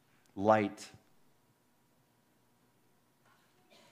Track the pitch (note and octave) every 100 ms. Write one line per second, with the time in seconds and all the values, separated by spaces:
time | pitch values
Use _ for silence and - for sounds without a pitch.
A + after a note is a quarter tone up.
0 | _ - - - G#2 A2 G2+ - - -
1 | - - - _ _ _ _ _ _ _
2 | _ _ _ _ _ _ _ _ _ _
3 | _ _ - - - - _ - -